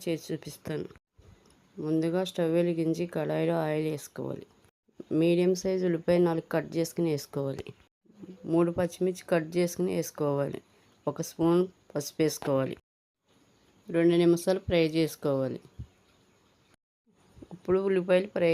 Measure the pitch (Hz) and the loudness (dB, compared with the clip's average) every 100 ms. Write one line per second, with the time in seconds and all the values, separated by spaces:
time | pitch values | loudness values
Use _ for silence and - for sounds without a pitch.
0 | 180 156 - 160 151 - - 151 - - | -4 -6 -6 -10 -10 -14 -8 -8 -8 -14
1 | _ _ - - _ _ _ - 151 160 | _ _ -20 -20 _ _ _ -10 -2 0
2 | 165 180 185 - 165 165 170 165 165 165 | 0 -2 -2 -2 0 2 2 0 0 -2
3 | 175 160 151 156 160 170 156 151 156 147 | -4 -4 -2 -2 0 0 0 -2 -2 -4
4 | - - 131 - - _ _ _ _ - | -10 -10 -10 -10 -14 _ _ _ _ -18
5 | - 156 165 170 180 185 190 190 180 165 | -4 0 2 4 2 0 -2 -2 0 -2
6 | 165 175 175 165 - 165 151 160 165 - | 2 4 4 2 -2 -4 -2 -2 -2 0
7 | 170 143 - 143 139 135 - - _ _ | 0 -2 -4 -6 -6 -6 -10 -16 _ _
8 | _ - 196 185 - 165 170 170 175 - | _ -20 -20 -14 0 2 2 2 -2 0
9 | 185 180 - 170 156 175 175 - 180 180 | -2 -2 0 0 0 0 0 0 -2 -2
10 | 160 - 147 143 143 - - _ _ _ | -4 -2 -2 0 -2 -6 -14 _ _ _
11 | - 147 165 - 165 175 180 - _ 147 | -6 -6 -6 0 2 4 2 -4 _ -8
12 | 147 - 156 - - 135 131 - _ _ | -6 0 0 0 -2 0 -2 -6 _ _
13 | _ _ _ _ _ _ _ _ - 170 | _ _ _ _ _ _ _ _ -4 2
14 | 170 170 170 170 185 190 - 175 160 160 | 4 6 6 4 2 -2 2 2 2 2
15 | 156 - 151 135 131 120 - - - _ | 0 0 -2 0 -2 -6 -14 -18 -20 _
16 | _ _ _ _ _ _ _ _ _ _ | _ _ _ _ _ _ _ _ _ _
17 | _ _ _ - - 175 - 185 196 190 | _ _ _ -20 -20 -10 0 0 2 0
18 | 180 185 196 - 170 | 4 2 2 0 2